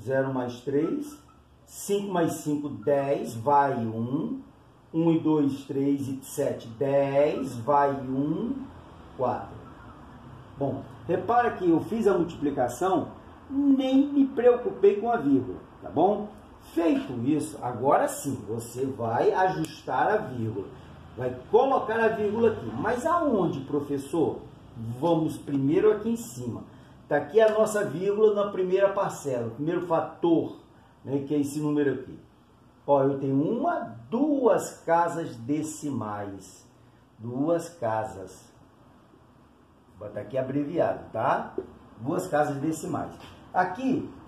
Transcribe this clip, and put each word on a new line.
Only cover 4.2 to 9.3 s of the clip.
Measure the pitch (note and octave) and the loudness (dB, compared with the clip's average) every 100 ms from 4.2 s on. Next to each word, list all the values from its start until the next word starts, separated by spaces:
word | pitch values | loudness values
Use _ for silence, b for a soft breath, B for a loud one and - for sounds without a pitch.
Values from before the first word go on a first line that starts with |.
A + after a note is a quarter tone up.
| A3+ C4+ - - - - _ | -4 -8 -12 -20 -20 -20 _
Um | E3 E3 | 0 2
e | D#3+ | 2
dois, | D#3 D#3 C#3 C3+ - | 4 2 2 -2 -6
três | C3+ C#3 C#3 - | -2 0 0 -2
e | C3 | -8
sete, | - - B2+ A2 A#2+ | -8 -4 -4 -4 -8
dez, | A2+ C#3 C#3 C#3 C#3 D3+ D3+ C3 A#2+ | -4 2 2 4 4 4 2 -4 -4
vai | A2 C#3+ C#3 | 2 4 4
um, | B2+ B2+ C3 D3+ F3 A#3 C#4 - - - - - - | 0 -4 -2 -2 -2 -4 -6 -10 -16 -20 -20 -14 -4
quatro. | B2 | -2